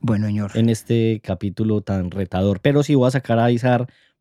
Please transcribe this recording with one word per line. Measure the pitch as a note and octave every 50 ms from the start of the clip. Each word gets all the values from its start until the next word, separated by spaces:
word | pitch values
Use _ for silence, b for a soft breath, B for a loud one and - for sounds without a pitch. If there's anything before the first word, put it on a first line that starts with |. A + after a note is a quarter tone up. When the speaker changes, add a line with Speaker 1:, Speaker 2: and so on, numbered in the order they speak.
Speaker 1:
Bueno, | - A#2+ A2+ G2+ G#2+
señor. | G#2+ G#2 G#2+ G#2 F#2+ -
Speaker 2:
en | A2+ A2+ A#2
este | A2+ - - - A#2 A#2 A2+ A2+ A2 G#2+ -
capítulo | - F#2+ - - G2+ F2 - A2+ A2 G#2+ G#2
tan | G2 - G2 F#2+ F2+ F2
retador. | E2+ G2 F#2+ - - F#2 F#2+ G2+ G2 F#2
Pero | - C#3+ C#3 D3
sí | C#3+ D3 D3
voy | C3+ B2 B2+
a |
sacar | B2+ C3+ - - A#2
a | A2+ A#2 A#2+
izar | B2 A#2 A2+ B2+ B2 A#2+ B2 - b b b b b b